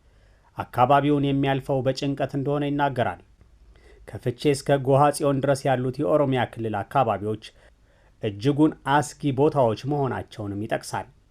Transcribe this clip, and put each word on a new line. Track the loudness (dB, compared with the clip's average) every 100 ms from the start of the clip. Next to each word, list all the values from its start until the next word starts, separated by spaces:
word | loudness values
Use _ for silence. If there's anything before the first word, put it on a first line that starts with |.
| _ _ _ _ _ -12
አካባቢውን | -6 0 4 4 4 2 2
የሚያልፈው | 0 0 -2 -2 -2
በጭንቀት | 0 -2 -4 -2 -4
እንደሆነ | -2 -2 -2 -2
ይናገራል። | 0 0 0 -2 -4 -16 _ -20 _ -20 -20 -20 -20 -16
ከፍቼ | -8 -6 -2 0
እስከ | 0 0 0
ጎሃ | 4 4 4
ጽዮን | 4 0 0
ድረስ | 0 0 0
ያሉት | 0 -2 -2
የኦሮሚያ | 0 2 2 0 -2
ክልል | -4 -6 -6
አካባቢዎች | -2 0 0 0 -4 -6 -10 _ -20 _ _ _ _ _
እጅጉን | -8 -2 0 2 2 2 0
አስጊ | 2 0 -4 -4
ቦታዎች | 2 2 4 2 0 -4
መሆናቸውንም | -2 -2 -4 -8 -10 -8 -8
ይጠቅሳል። | -6 -6 -4 -8 -8 _ _